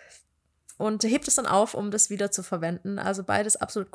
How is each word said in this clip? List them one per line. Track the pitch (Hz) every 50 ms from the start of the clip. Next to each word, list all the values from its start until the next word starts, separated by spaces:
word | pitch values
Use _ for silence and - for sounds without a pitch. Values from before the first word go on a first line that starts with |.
| - - - - _ _ _ _ _ _ _ _ _ - - -
und | 202 220 220 208 -
heb | 220 247 285 -
das | - -
dann | - 240 -
auf, | 185 196 220 240 -
um | - 202 208
das | 196 214 - -
wieder | 208 190 202 202
zu | - - 185
verwenden.“ | - 190 165 165 165 175 175 - 196 202 196
Also | - 190 196 196 185
beides | - 202 202 208 214 - -
absolut | 196 - - 214 190 - -